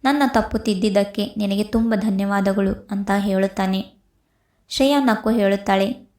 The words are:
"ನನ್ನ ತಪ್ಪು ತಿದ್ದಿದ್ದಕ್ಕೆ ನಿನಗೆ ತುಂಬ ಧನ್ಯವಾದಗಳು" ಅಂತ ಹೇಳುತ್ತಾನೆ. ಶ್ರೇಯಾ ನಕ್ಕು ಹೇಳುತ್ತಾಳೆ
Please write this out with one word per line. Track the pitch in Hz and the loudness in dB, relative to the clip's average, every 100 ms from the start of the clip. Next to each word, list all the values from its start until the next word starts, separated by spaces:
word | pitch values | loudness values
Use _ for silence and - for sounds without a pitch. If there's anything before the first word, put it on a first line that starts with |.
"ನನ್ನ | 269 285 269 | 0 2 2
ತಪ್ಪು | 233 208 220 | 0 -2 -4
ತಿದ್ದಿದ್ದಕ್ಕೆ | - 196 214 202 202 202 202 - | -2 0 2 2 0 -2 -6 -4
ನಿನಗೆ | 202 196 | -2 -2
ತುಂಬ | 208 233 226 214 | 0 0 0 0
ಧನ್ಯವಾದಗಳು" | 214 190 196 202 196 196 196 196 - | 0 0 0 0 0 0 0 -2 -6
ಅಂತ | 202 196 202 | -8 -2 0
ಹೇಳುತ್ತಾನೆ. | 202 190 190 190 190 190 - _ _ _ _ _ _ _ _ | 0 0 0 0 -2 -2 -6 _ _ _ _ _ _ _ _
ಶ್ರೇಯಾ | - 269 285 | 0 2 4
ನಕ್ಕು | 262 214 226 | 2 0 0
ಹೇಳುತ್ತಾಳೆ | 226 196 196 196 196 196 254 - | 2 2 0 0 0 0 -4 -14